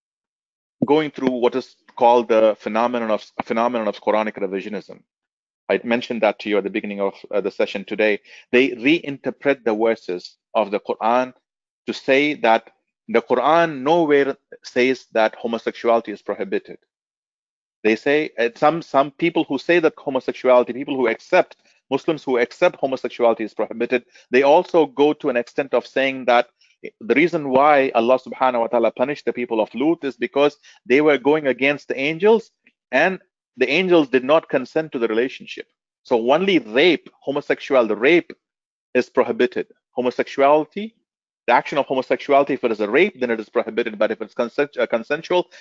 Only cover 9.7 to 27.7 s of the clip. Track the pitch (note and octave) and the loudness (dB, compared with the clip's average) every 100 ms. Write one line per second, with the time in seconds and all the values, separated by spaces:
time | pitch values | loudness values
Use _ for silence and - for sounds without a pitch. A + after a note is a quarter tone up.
9.7 | G#2+ A2+ A2+ - F2 - _ _ A2+ G2+ | 0 0 -2 -4 -10 -10 _ _ -4 -2
10.7 | G2+ - - A2 A#2+ B2+ - _ _ _ | -4 -6 -4 0 0 -2 -8 _ _ _
11.7 | _ - - - C3+ D3 C#3+ A#2 A2+ - | _ -10 -10 0 2 2 0 2 2 0
12.7 | _ _ _ - A2+ - B2 C3 E3 E3 | _ _ _ -2 -2 0 0 2 2 2
13.7 | C#3+ C3 E3+ D#3 C#3+ C#3 C#3 _ - - | -2 0 0 4 2 2 -4 _ -20 -8
14.7 | C3 B2+ B2+ _ A2 A2 - A#2 A2+ - | 0 0 0 _ 0 0 -2 -8 -6 -6
15.7 | - A#2+ A#2 A2+ G2+ - G2 G2 G2 - | -6 0 0 0 -12 -10 -8 -6 -6 -8
16.7 | - _ _ _ _ _ _ _ _ _ | -20 _ _ _ _ _ _ _ _ _
17.7 | _ G#2+ A2 C#3+ D3+ D#3 - A#2 - D3+ | _ 0 0 0 0 -2 -4 -4 0 0
18.7 | E3 - C#3 C#3+ - E3 E3 C#3+ C3+ - | 0 -2 0 0 0 -2 -2 -2 -4 0
19.7 | F3 D#3+ - - C3 - - B2+ B2 B2 | 2 2 -2 -6 -6 -4 -4 4 4 4
20.7 | A#2+ C#3+ C3+ A#2 A2+ - F3+ D#3+ - _ | -4 -8 -2 -2 -2 0 0 0 -4 _
21.7 | _ - C3+ - D#3 - B2 A#2+ - F3 | _ -6 -6 -2 -4 -2 -2 -2 0 -2
22.7 | - C#3 C3 B2+ - A#2+ A2 G#2+ - G#2+ | 0 -6 -6 -8 0 2 2 -4 -6 -8
23.7 | A2+ A#2+ B2 - _ - B2 C#3 D#3+ F3 | -4 -2 -2 -4 _ 0 2 4 4 4
24.7 | F3 C#3+ B2+ D3 D3 D3 B2 A#2+ - C#3 | 0 0 2 0 0 -2 -2 -4 -6 -2
25.7 | B2 - C3+ C3+ C3 B2 A#2+ - _ _ | -2 -2 -2 -2 -2 2 2 2 _ _
26.7 | _ - _ G#2 A#2+ E3+ E3 C#3+ C3 D3 | _ -20 _ -2 2 2 0 0 2 4